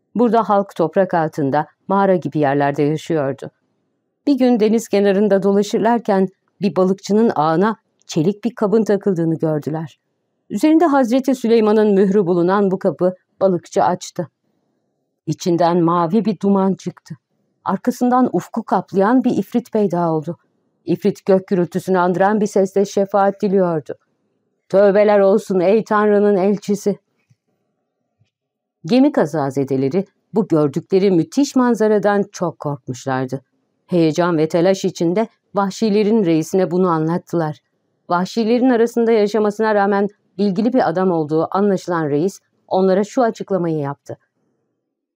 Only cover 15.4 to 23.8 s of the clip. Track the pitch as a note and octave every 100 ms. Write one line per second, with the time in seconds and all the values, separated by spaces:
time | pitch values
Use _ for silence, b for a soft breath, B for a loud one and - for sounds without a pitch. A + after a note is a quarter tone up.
15.4 | F#3+ E3+ E3+ F3 E3 F3 E3 A3 G3 F#3
16.4 | G3+ G3 F#3+ F3+ F3+ - - D#3 _ _
17.4 | _ _ - F#3+ B3 - B3 B3 B3 F3+
18.4 | - A#3 - G3 - F#3 G3 C4 A#3 E3
19.4 | - B3 B3 A3 G3+ E3+ E3+ D#3+ D#3+ F3
20.4 | _ _ _ _ - F3 G3+ F#3+ - F#3+
21.4 | F#3+ F#3 F3 F#3 F#3 F#3 F3+ F3 G3 G#3+
22.4 | G#3 G#3 F#3+ G3 G3+ G#3 G3 G3+ G3 F#3+
23.4 | G#3 G3 F3+ D#3+